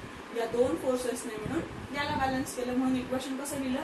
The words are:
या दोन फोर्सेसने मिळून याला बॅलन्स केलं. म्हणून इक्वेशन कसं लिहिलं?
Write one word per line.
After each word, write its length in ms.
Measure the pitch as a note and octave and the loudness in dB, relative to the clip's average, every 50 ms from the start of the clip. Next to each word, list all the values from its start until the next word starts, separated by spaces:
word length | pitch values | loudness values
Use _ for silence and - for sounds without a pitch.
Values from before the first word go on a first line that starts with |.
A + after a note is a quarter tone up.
| - - - - - - - | -8 -10 -12 -12 -12 -6 -2
या 80 | A#3 A#3 | 0 0
दोन 300 | A#3 - A#3+ B3+ C#4 E4 | 2 4 4 4 4 4
फोर्सेसने 600 | - - C4 B3+ B3 B3 A#3+ B3 - - A#3 G#3+ | 2 2 2 2 2 2 0 -2 -2 -4 -6 -6
मिळून 600 | G#3+ G#3+ B3 C4+ E4 - - - - - - C4+ | -6 -4 -2 -2 -2 -2 -4 -6 -10 -8 -6 -4
याला 200 | C#4+ D4 D4 D4 | -2 -2 0 0
बॅलन्स 400 | C#4+ C4+ C4 C4 C4 D4 - - | 2 2 2 2 0 0 -2 -2
केलं. 200 | B3+ A#3+ B3 B3 | -2 -2 0 2
म्हणून 200 | B3+ C4 C4 C4 | 4 4 4 4
इक्वेशन 420 | B3+ B3 - B3+ C4 C4 C#4 C4 | 2 0 0 -2 -2 -2 -2 -4
कसं 200 | C4 C#4+ - D4 C#4 | -4 -4 -2 -2 -2
लिहिलं? 220 | C4+ C4 B3+ C#4+ | 0 0 0 0